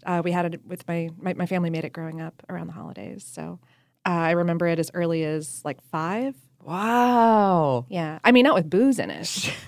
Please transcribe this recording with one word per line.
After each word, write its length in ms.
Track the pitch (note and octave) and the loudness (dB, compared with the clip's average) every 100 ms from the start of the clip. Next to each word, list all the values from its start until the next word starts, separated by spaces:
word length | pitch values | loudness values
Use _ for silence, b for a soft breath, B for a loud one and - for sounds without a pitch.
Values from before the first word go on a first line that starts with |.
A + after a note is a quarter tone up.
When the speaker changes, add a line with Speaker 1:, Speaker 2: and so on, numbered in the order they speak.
| - | -4
Speaker 1:
Uh, 160 | F3 | -2
we 60 | F3 | 0
had 240 | F3 F3 | -2 -2
it 100 | E3+ | -6
with 220 | - F3+ - | -12 -14 -6
my, 240 | E3+ E3 E3 | -6 -6 -6
my, 140 | F#3 | -8
my 120 | F3+ F3 | -4 -2
family 220 | F#3 E3+ | -2 -2
made 160 | D#3+ | -2
it 80 | D#3+ | -6
growing 280 | - D#3+ D#3+ | -10 -10 -10
up 220 | D#3+ - - | -12 -14 -14
around 200 | F3+ E3+ | -12 -10
the 40 | |
holidays. 500 | D#3+ - - - G3+ - | -12 -16 -14 -14 -16 -16
So, 300 | - D#3+ F3 _ _ _ _ F#3 | -14 -12 -14 _ _ _ _ -4
uh, 40 | |
I 200 | E3+ E3 | 0 2
remember 340 | F3 F3 E3+ E3+ | 2 2 0 0
it 100 | E3 | 0
as 120 | D#3 | -2
early 300 | F3+ E3+ E3 | -2 -2 -2
as, 380 | D#3 D#3 D#3 - | -2 -4 -8 -10
like, 180 | D3+ C#3 _ | -10 -10 _
five. 460 | D#3 E3 G#3+ C4+ C4 _ _ | -6 -4 -4 -6 -8 _ _
Speaker 2:
Wow. 1200 | - F3 A3 A#3+ B3 A#3+ A3+ G#3+ G3+ F3 D3 B2+ B2 | -10 -4 0 2 4 6 6 6 6 4 4 0 -2
Speaker 1:
Yeah. 300 | F#3 D#3 D#3+ | -4 -4 2
I 60 | A3 | 6
mean, 120 | B3 | 8
not 100 | C4 | 8
with 160 | G3 D#3 | 4 2
booze 280 | F#3 C4+ A3 | 2 4 2
in 100 | F#2+ | -2
it, 420 | D2 E3+ G3 - - | -6 -8 -6 -6 -8